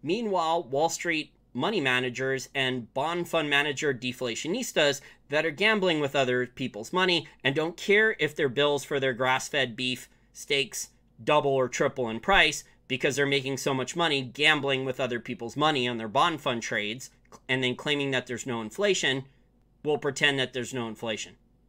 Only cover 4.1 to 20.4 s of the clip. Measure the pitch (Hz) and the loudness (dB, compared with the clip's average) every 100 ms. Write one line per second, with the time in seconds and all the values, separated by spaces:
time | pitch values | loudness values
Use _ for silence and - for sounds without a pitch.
4.1 | 120 127 113 147 220 240 - 147 135 - | -4 -4 -4 -4 -4 -2 2 2 2 -6
5.1 | - - 147 160 139 208 214 185 156 143 | -20 -4 -2 -2 0 2 2 2 2 2
6.1 | 143 127 123 123 - 127 104 110 185 185 | 2 2 2 -2 -4 -8 -6 -4 0 2
7.1 | 170 - - - 139 160 170 - 202 220 | 2 -2 -4 -2 0 -2 -4 2 4 4
8.1 | - 151 147 147 117 147 143 - 143 135 | 2 -2 0 0 2 2 2 -2 -2 0
9.1 | 113 131 131 - 147 127 110 127 123 - | 0 2 0 0 -2 -2 -2 -4 -4 -8
10.1 | _ _ - - 139 131 - - _ _ | _ _ -20 -2 -2 -2 -6 -10 _ _
11.1 | - 117 151 139 135 123 - 147 - 120 | -8 2 4 4 2 0 0 0 0 -4
12.1 | 113 - 196 156 - - - - 131 151 | -2 4 6 6 2 -10 -20 -8 -2 0
13.1 | 135 143 139 131 135 - 131 127 170 170 | 2 2 2 0 -2 0 -2 -2 -2 0
14.1 | 139 131 123 151 151 139 135 131 123 127 | 0 -4 2 4 4 2 0 -2 -2 -2
15.1 | 120 - 123 117 139 151 147 123 120 110 | -4 -6 -8 -8 0 2 2 0 -2 -2
16.1 | 113 170 156 147 117 - 113 104 123 - | 2 2 2 -2 -2 -2 -4 -4 -6 -12
17.1 | - _ - - 131 127 120 151 147 139 | -20 _ -18 -2 0 0 -2 0 0 0
18.1 | 131 123 120 135 117 107 - 208 185 151 | -2 -2 -6 -4 -4 -4 -2 0 2 0
19.1 | 135 135 _ _ _ _ _ 147 147 147 | -2 -4 _ _ _ _ _ -2 0 -2
20.1 | 135 147 139 | 0 2 2